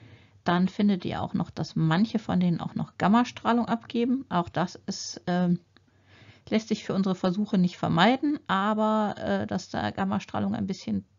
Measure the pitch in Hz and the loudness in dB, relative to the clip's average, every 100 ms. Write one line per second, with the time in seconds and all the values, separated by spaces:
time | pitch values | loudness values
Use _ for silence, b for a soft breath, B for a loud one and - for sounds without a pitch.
0 | B B B B - 175 185 - 208 180 | B B B B 0 2 2 2 2 2
1 | - - - 180 165 - 156 160 160 170 | -2 -6 -4 -4 -4 -6 -6 0 2 2
2 | 226 220 - 180 180 165 - - - - | 2 -2 0 2 2 0 -4 -6 -6 0
3 | 175 233 247 - 247 233 - 226 - 233 | 4 4 2 -2 0 0 0 -4 -4 -2
4 | 247 262 - 175 170 - 180 - - - | 0 -2 -2 -2 -2 -2 -4 -4 -10 -8
5 | - - - 175 175 175 - _ _ b | -10 -8 -2 2 2 0 -4 _ _ b
6 | b b b b - 220 - 214 - 190 | b b b b -2 -2 0 -4 -2 -2
7 | 190 185 185 185 208 185 180 - 170 165 | 0 0 0 0 0 2 2 0 0 4
8 | 208 262 294 294 - 190 208 214 214 214 | 4 4 0 -2 0 0 0 0 2 2
9 | 208 - - 196 208 185 - - 208 - | 0 -2 -2 -2 -2 -4 -4 -4 -4 -2
10 | 190 202 - - 196 208 196 190 226 202 | -2 -2 -4 -4 -2 -2 -4 -6 -4 -4
11 | - | -6